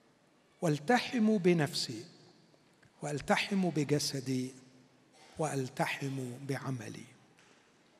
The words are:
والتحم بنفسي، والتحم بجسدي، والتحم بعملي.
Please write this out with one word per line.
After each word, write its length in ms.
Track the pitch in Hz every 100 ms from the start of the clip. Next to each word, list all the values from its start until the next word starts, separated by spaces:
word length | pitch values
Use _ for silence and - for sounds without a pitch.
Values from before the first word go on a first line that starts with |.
| _ _ _ _ _ _
والتحم 760 | 175 147 147 247 - 254 214 214
بنفسي، 680 | 175 170 151 - - 110 - - - - _ _ _ _ - _
والتحم 680 | 147 147 147 202 - 196 180
بجسدي، 840 | 156 139 143 - 139 135 131 127 - - - - _ _ - - -
والتحم 920 | 151 139 127 - 160 - 139 135 127 123 135
بعملي. 560 | 131 135 127 110 110 - - - _ - _ _ _ _